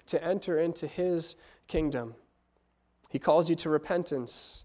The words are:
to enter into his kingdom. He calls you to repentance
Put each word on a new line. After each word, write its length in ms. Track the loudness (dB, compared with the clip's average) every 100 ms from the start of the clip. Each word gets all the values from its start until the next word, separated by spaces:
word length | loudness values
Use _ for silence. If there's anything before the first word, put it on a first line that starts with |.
| -4
to 160 | -2
enter 340 | 0 0 0 2
into 280 | 2 -2 -6
his 500 | -2 0 0 -2 -6 -14 -20 -4
kingdom. 460 | 0 0 -2 -6 -12 _ _ _ _ _ _ _ _ _
He 80 | -2
calls 300 | 4 4 4
you 60 | 0
to 140 | 2
repentance 960 | 0 2 -2 -2 -4 -4 -6 -8 -10